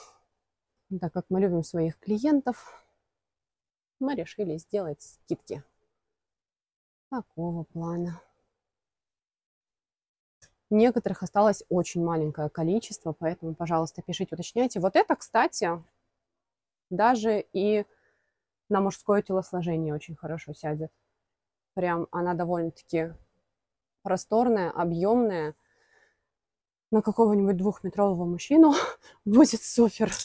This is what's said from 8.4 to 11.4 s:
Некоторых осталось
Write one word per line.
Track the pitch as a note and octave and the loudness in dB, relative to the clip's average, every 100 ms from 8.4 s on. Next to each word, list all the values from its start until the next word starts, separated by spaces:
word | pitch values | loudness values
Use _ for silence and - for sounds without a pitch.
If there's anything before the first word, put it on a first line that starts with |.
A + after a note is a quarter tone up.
| _ _ _ _ _ _ _ _ _ _ _ _ _ _ _ _ _ _ _ _ - _ - | _ _ _ _ _ _ _ _ _ _ _ _ _ _ _ _ _ _ _ _ -20 _ 0
Некоторых | G#3+ A#3+ A#3 F#3+ F#3 | 4 4 2 -2 -6
осталось | F3+ G3+ | -4 2